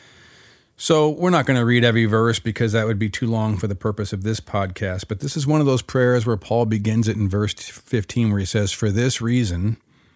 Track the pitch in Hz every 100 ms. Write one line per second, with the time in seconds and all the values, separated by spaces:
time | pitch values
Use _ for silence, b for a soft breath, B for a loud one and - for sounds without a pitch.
0 | B B B B B B B - - 156
1 | 151 151 180 170 135 127 117 120 120 113
2 | 110 110 117 113 117 104 117 113 110 101
3 | 107 - 117 113 110 98 104 98 110 104
4 | 101 101 104 110 - 104 95 92 98 92
5 | - 101 143 160 139 151 139 131 - 131
6 | 123 123 113 104 - 117 113 107 107 110
7 | 110 107 98 101 104 - - - - 117
8 | - 120 113 101 92 110 98 - 107 101
9 | 127 - 117 123 107 87 101 113 b b
10 | b